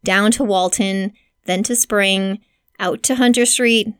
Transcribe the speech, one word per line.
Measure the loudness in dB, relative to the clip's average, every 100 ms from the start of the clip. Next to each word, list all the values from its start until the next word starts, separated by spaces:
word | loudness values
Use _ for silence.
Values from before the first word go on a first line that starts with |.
| 0
down | 2 2
to | 0 0
Walton, | 0 0 -2 -2 -2 -6 -10 _ _
then | -4 -4
to | -2 -2
Spring, | -2 0 0 0 -2 -6 _ _ _ _
out | -6 -4
to | -2 2
Hunter | 2 4 2
Street, | 2 2 2 0 -8